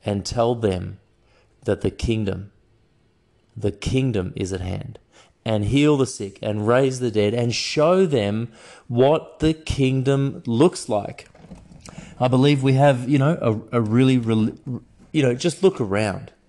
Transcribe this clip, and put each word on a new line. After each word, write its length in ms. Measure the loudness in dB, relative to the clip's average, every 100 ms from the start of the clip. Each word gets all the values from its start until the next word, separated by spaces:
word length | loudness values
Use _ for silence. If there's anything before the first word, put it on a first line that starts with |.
| -4
and 180 | -4
tell 300 | -4 0 0
them 440 | 2 0 -2 -6 -14 _ _ _ _ _ _
that 180 | -4 -2
the 80 | -2
kingdom, 600 | -4 -4 -2 -2 -6 -10 _ _ _ _ _ _ _ _ _ _ -6
the 160 | -6
kingdom 600 | -4 -4 -2 0 -2 -4 -6
is 160 | -6
at 80 | -6
hand, 380 | -6 -8 -10 -16 _ _ _ _
and 220 | -4 -2 0
heal 300 | 2 2 2
the 100 | 0
sick 320 | -4 -10 -8
and 260 | -6 -2 2
raise 340 | 2 2 0
the 100 | -2
dead 240 | 2 0
and 200 | 2 -2
show 520 | -2 -4 0 2 4 2
them 440 | 2 0 -2 -6 -12 -20 -20 _
what 540 | 2 4 4 0 -2
the 120 | -2
kingdom 920 | -2 -6 0 0 0 0 0 0 -4 -6
looks 420 | 2 2 2 -4
like. 400 | -4 -4 -14 -20 _ -20 -20 -20 -20 -20 -20 -20 -4
I 80 | 0
believe 340 | 4 4 4
we 120 | 2
have, 340 | 4 4 4 0
you 100 | 2
know, 180 | 2 0 0 -2 -2
a, 60 | -2
a 20 |
really, 360 | 0 2 4 2
really, 380 | 0 0 0 -4 -12 -12 -12 _ -6
you 120 | 0
know, 120 | 0
just 280 | 0 -2 0
look 180 | 0 0
around. 520 | -2 0 -2 -4 -10 _